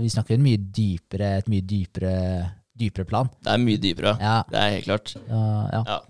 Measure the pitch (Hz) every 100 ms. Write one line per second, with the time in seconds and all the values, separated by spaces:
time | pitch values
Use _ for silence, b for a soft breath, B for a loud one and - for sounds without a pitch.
0 | 113 110 - 113 139 107 98 107 104 87
1 | - 98 101 98 104 101 95 101 92 -
2 | 92 92 92 92 90 - _ 117 110 -
3 | 90 110 131 - 110 107 120 104 98 -
4 | 101 110 104 113 - 101 104 95 87 104
5 | - - 113 113 107 107 104 110 113 98
6 | -